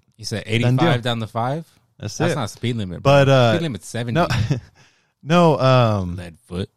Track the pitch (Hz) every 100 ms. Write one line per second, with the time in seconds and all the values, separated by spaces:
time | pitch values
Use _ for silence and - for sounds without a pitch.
0 | _ - 110 107 - 113 120 127 165 123
1 | 117 113 110 113 123 156 165 _ _ -
2 | 107 - 170 160 107 - 117 117 95 85
3 | 135 143 135 131 120 107 165 101 - 113
4 | 120 135 175 - - 131 - _ _ _
5 | _ _ 135 175 170 117 131 127 117 104
6 | 90 90 87 80 - 87 -